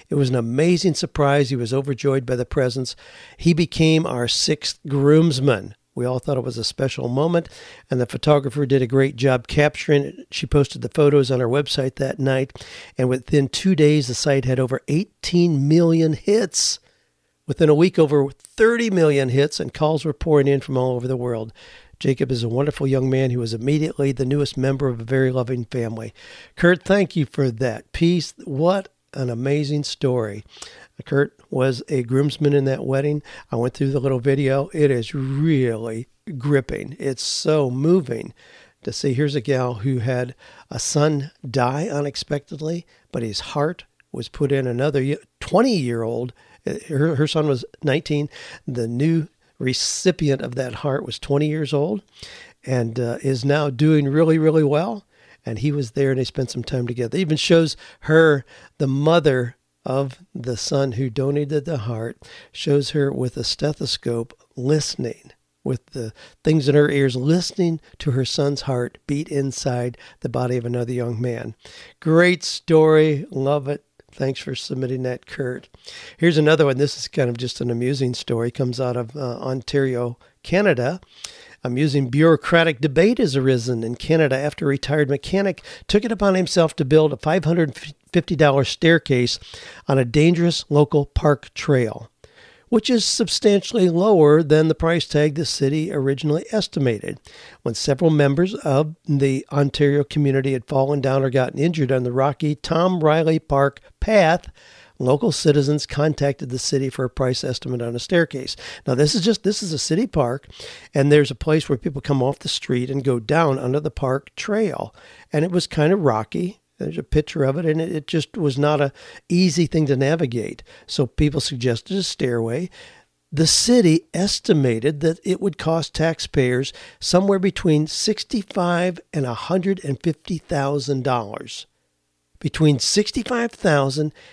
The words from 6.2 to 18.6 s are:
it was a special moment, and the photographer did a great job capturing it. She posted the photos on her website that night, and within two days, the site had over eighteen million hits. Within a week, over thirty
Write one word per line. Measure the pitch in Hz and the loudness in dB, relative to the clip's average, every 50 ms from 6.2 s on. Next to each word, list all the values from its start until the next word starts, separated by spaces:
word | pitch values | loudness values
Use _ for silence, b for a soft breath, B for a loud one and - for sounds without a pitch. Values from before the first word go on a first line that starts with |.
| - - 143 127 | -4 -2 -4 -2
it | 120 | -4
was | 127 120 117 | -4 -6 -6
a | 113 | -6
special | - - - 135 131 - - 127 120 | -6 -4 -4 -4 -4 -2 -4 -4 -2
moment, | 123 135 151 165 175 170 165 B B B B B B B B _ | 0 0 0 2 0 0 -2 B B B B B B B B _
and | 135 127 | -2 -2
the | 123 - | -2 -2
photographer | - 123 - 151 147 147 135 139 113 147 143 | -4 -2 2 4 4 4 2 0 -2 -2 0
did | 127 135 135 | 2 2 2
a | 127 117 | 2 2
great | 127 135 135 139 139 | 2 2 2 2 0
job | 117 127 139 127 127 120 - | 0 0 2 2 2 -2 -2
capturing | - - 147 151 - - - - 151 143 143 | 0 2 2 2 0 -2 0 2 2 2 2
it. | 139 - - - - | -2 -6 -14 -16 -12
She | - - - - | -10 -8 -4 0
posted | - 147 143 - - 123 | 2 2 2 0 -2 -8
the | 120 113 | -10 -4
photos | - - 151 147 143 147 135 120 | 0 2 4 6 6 4 4 2
on | 131 123 | 0 0
her | 127 113 | 0 0
website | 123 143 147 - - - 131 131 - | 0 0 -2 -2 -4 -4 -4 -4 -4
that | - 139 131 - - | -4 -4 -4 -4 -2
night, | 135 135 131 131 135 135 - B B B B B B B B - | 0 0 0 0 -2 -4 -6 B B B B B B B B -2
and | 127 127 | 0 0
within | 127 131 120 - - 147 139 131 | 0 -2 -2 0 2 2 2 2
two | - - - 190 190 | -2 -2 0 2 4
days, | 151 156 147 151 151 135 120 | 6 6 6 4 4 2 -2
the | 123 | -4
site | - - 147 139 139 131 | -2 0 2 2 2 2
had | 127 131 123 | 0 0 0
over | 131 120 131 131 - - | 0 -2 -2 -6 -4 -2
eighteen | 143 160 208 - _ _ - - - 175 175 175 160 139 135 143 | -2 -2 -2 -4 _ _ -8 0 2 2 4 4 2 2 2 4
million | 156 170 175 165 165 165 160 160 156 | 4 4 6 4 4 4 2 2 0
hits. | - - - 208 220 226 170 - - - - - - _ _ _ _ _ _ _ _ _ _ _ _ _ | -2 0 0 2 2 0 0 -2 -2 -2 -2 -4 -6 _ _ _ _ _ _ _ _ _ _ _ _ _
Within | - 139 - 170 156 | -8 0 2 4 4
a | 151 | 6
week, | 147 170 165 - - | 6 4 4 4 4
over | 160 143 147 147 135 139 | 4 4 4 2 2 0
thirty | 135 - - _ _ - | -4 -10 -20 _ _ 2